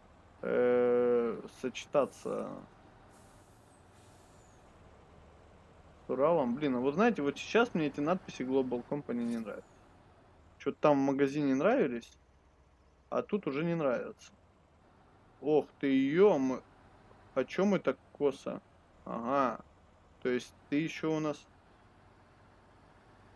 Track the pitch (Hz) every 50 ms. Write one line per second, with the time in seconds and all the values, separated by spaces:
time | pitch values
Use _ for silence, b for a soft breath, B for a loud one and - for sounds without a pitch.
0 | - - - - - - - - 120 120 120 123 123 123 123 123 123 120 123 123
1 | 123 120 120 120 117 117 101 - - 110 - - - 123 - - - - - 143
2 | 123 - - - - 113 104 107 107 101 95 92 95 - - - - - - -
3 | - - - - - - - - - - - - - - - - - - - -
4 | - - - - - - - - - - - - - - - - - - - -
5 | - - - - - - - - - - - - - - - - - - - -
6 | - - 127 127 143 160 175 160 131 120 120 147 151 139 127 120 127 143 143 180
7 | 226 240 202 - 143 143 135 - - - - 226 247 240 - 175 151 143 - 151
8 | 143 160 190 185 - - - - 127 127 131 135 131 127 127 120 - - - 147
9 | - - 120 120 117 117 117 113 110 101 - - - - - - - - - -
10 | - - - - - - - - - - - - - 139 135 - - 151 143 139
11 | 139 139 139 135 143 135 143 151 147 135 131 135 156 208 254 277 180 131 120 117
12 | - - - - _ _ _ _ _ _ _ _ _ _ _ _ _ _ _ _
13 | _ - - 123 120 - - 143 - 147 131 147 170 170 170 165 147 131 117 110
14 | 110 - - - - - - - _ _ _ _ _ _ _ _ _ _ _ _
15 | - _ - _ _ _ _ - 127 147 151 143 139 - - - 143 139 135 135
16 | 135 139 151 180 202 208 170 139 131 131 127 - - - - - - - - -
17 | - - - - - - - 135 127 - - 180 196 208 190 147 - 143 123 -
18 | _ _ - - 143 139 - - - - 113 101 - _ _ - _ _ - -
19 | - - 120 117 165 127 139 139 135 120 - - - - - - - - - -
20 | - - - - - 127 123 123 - - - - - - 143 151 160 151 - -
21 | 160 160 160 156 156 151 147 - - - - - - - - - - - - -
22 | - - - - - - - - - - - - - - - - - - - -
23 | - - - - - - -